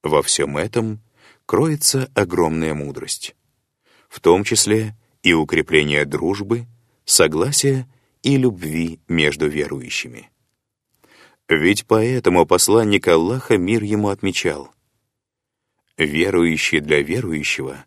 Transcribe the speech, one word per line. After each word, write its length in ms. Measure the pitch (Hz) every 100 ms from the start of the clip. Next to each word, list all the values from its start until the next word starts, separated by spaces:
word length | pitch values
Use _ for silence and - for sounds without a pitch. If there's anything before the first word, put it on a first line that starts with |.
Во 200 | 78 76
всем 340 | - - 71 73
этом 440 | 101 - 110 107 _ _ - _ -
кроется 640 | - 160 151 - 135 123
огромная 600 | - 92 87 80 80 78
мудрость, 640 | 76 71 69 - - - _ _ _ _ _ _ _ _
в 100 | -
том 240 | 85 90
числе 540 | 101 - - 110 107 110 _ _
и 100 | 90
укрепление 720 | 82 76 82 76 78 76 73
дружбы, 600 | 71 71 82 101 101 120 120 _ _ _
согласия 840 | - - 80 78 120 143 143 135 127 _ _ _
и 120 | 139 139
любви 600 | 127 90 80 80 82 82 _
между 400 | 82 76 73 76
верующими. 840 | 76 71 71 62 - - 58 - _ _ _ _ _ _ _ _ _ - _ -
Ведь 380 | 80 85 104 -
поэтому 580 | 110 113 127 95 90 78
посланник 600 | 90 - 110 110 101 92
Аллаха, 500 | 82 87 131 - 107
мир 280 | 90 113
ему, 240 | 104 107 104
отмечал: 640 | 98 98 87 90 73 69 _ _ _ _ _ _ _ _ _ _ _ _ -
«Верующий 840 | 76 73 95 92 85 78 - 78
для 220 | 73 73
верующего 840 | 71 104 92 78 73 - 67 67